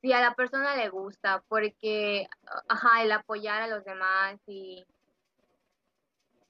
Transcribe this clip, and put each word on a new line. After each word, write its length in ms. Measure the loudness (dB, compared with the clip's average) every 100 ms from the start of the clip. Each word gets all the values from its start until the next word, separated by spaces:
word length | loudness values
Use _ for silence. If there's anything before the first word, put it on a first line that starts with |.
si 100 | 4
a 80 | 4
la 140 | 4
persona 420 | 2 -2 0 -2 0
le 120 | -2
gusta, 520 | -4 -10 -6 -2 -2 _
porque, 760 | -2 -2 -4 -4 -2 0 -2 -4 -12 -14 -14 -2
ajá, 340 | 2 6 6
el 80 | 6
apoyar 500 | 0 -2 -8 -4 -4
a 40 | -4
los 160 | -6
demás 540 | -8 -4 0 2 0 -4 -14
y... 400 | -14 -14 -18 -20 _ _ _ _ _ _ _ _ _ _ _ _ _ _ _